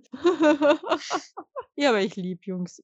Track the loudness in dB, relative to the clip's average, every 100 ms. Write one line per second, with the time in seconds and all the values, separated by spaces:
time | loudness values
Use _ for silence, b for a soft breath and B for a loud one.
0 | _ -2 0 4 4 4 4 2 0 -4
1 | -4 -8 -8 -18 -16 -16 -12 0 2 2
2 | 0 -4 -8 -8 -8 -8 -8 -10